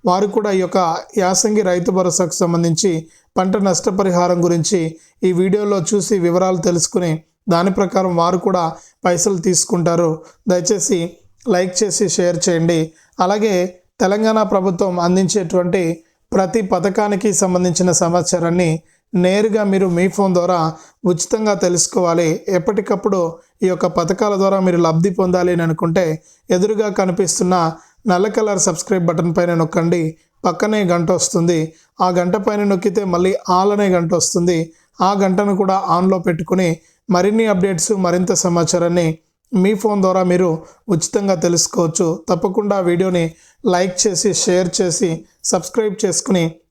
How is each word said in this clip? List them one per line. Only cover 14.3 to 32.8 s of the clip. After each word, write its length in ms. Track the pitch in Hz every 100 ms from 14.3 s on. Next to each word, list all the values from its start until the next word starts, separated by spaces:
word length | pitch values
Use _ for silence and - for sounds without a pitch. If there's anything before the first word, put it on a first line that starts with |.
| 220
ప్రభుత్వం 500 | 208 202 190 175 202 175
అందించేటువంటి 840 | 170 185 185 214 170 180 175 190 165 165 _ _ _
ప్రతి 280 | 196 190 240
పథకానికి 680 | 190 180 190 190 208 202 214
సంబంధించిన 580 | 180 190 180 180 160 185
సమాచారాన్ని 800 | 165 175 175 165 180 170 175 175 160 _ _ _
నేరుగా 500 | 190 180 196 220 214
మీరు 240 | 202 190 190
మీ 160 | 170 185
ఫోన్ 240 | - 196
ద్వారా 260 | 180 175 180 160 160 - _
ఉచితంగా 500 | 190 170 - 220 214
తెలుసుకోవాలి. 760 | 196 185 175 - - 175 165 170 160 -
ఎప్పటికప్పుడు 720 | 185 170 208 196 196 208 196 165 - _ _
ఈ 40 | 185
యొక్క 200 | 180 180
పథకాల 480 | 180 165 185 214 202
ద్వారా 220 | 196 196
మీరు 180 | 185 170
లబ్ధి 320 | 170 165 190
పొందాలి 400 | 185 185 180 180
అని 100 | 175
అనుకుంటే 420 | 165 156 170 170 170 160 _ _ _
ఎదురుగా 380 | 180 208 214 214
కనిపిస్తున్న 640 | 190 190 170 185 - 185 180 165 160 _ _ 226
నల్ల 200 | 180 214
కలర్ 320 | 208 214 196
సబ్స్క్రైబ్ 460 | 196 - - 190 170
బటన్ 280 | 165 175
పైన 180 | 170 175
నొక్కండి. 460 | 170 160 175 170 175 160 160 _ _
పక్కనే 360 | 185 170 214 214
గంట 240 | 190 175 170
వస్తుంది, 480 | 180 - 175 170 170 160 - _ _
ఆ 100 | 185
గంట 240 | 175 180 214
పైన 260 | 196 208
నొక్కితే 380 | 202 190